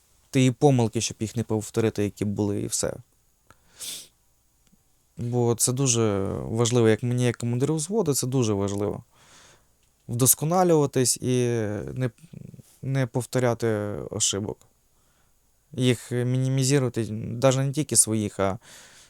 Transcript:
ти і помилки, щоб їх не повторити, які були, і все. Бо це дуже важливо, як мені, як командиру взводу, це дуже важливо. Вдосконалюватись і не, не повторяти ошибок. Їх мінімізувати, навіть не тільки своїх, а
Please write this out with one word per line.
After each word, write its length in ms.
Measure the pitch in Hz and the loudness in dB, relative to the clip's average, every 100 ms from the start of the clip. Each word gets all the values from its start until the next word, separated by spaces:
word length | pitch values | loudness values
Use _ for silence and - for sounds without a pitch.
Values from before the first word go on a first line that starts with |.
| _ _ _ | _ _ _
ти 160 | 139 127 | 2 4
і 60 | |
помилки, 500 | 123 147 131 113 113 | 6 4 6 2 0
щоб 160 | - - | -4 -4
їх 160 | 110 120 | -6 -4
не 80 | |
повторити, 600 | 110 110 101 - 110 104 | -2 -2 -2 0 0 2
які 220 | 104 - 104 | -2 -2 -4
були, 360 | 101 104 104 | -2 -2 -2
і 60 | 113 | -4
все. 260 | - - - - _ _ _ _ _ _ - - - - _ _ _ _ _ _ _ _ _ _ - | -4 -4 -6 -14 _ _ _ _ _ _ -16 -14 -14 -16 _ _ _ _ _ _ _ _ _ _ -10
Бо 380 | 120 123 120 117 | -4 0 2 2
це 160 | - | 0
дуже 480 | 127 139 117 110 98 95 | 0 2 2 2 0 -2
важливо, 560 | 95 65 110 117 123 113 | -4 -4 -2 2 4 4
як 140 | 107 | 4
мені, 220 | 123 123 123 | 2 0 0
як 120 | 110 | 0
командиру 380 | 120 123 139 160 | -2 -2 0 -2
взводу, 380 | 151 220 156 | -2 -2 0
це 140 | 131 139 | 0 0
дуже 260 | 135 113 | 0 2
важливо. 500 | 101 98 101 101 - - _ _ - - _ _ _ _ _ - | 0 -2 -2 -4 -6 -12 _ _ -20 -20 _ _ _ _ _ -8
Вдосконалюватись 1120 | 117 127 - 151 180 180 156 143 135 120 - | 0 2 2 2 2 4 4 4 2 0 0
і 300 | 120 123 120 120 104 104 69 | -2 0 0 -2 -4 -6 -8
не, 160 | 127 127 - 165 - - - - _ | -6 -6 -8 -20 -20 -20 -20 -20 _
не 260 | 131 135 127 | -6 -2 -2
повторяти 600 | 131 117 131 123 113 113 107 104 90 - | -4 -2 0 2 0 0 -2 -4 -6 -8
ошибок. 460 | 101 - 101 104 - _ _ _ _ _ _ _ _ _ _ _ | -4 -2 -2 -6 -10 _ _ _ _ _ _ _ _ _ _ _
Їх 380 | 123 127 120 - | 0 2 2 -2
мінімізувати, 960 | 123 123 127 131 135 131 139 127 117 110 | -4 0 0 0 0 2 2 2 -2 -4
навіть 460 | 110 110 117 135 131 | -6 -8 0 2 2
не 140 | 139 | 0
тільки 240 | 139 151 113 | -2 0 0
своїх, 420 | - 110 104 - | 2 0 -2 0
а 180 | 98 95 - - - - | -2 -2 -8 -20 -20 -20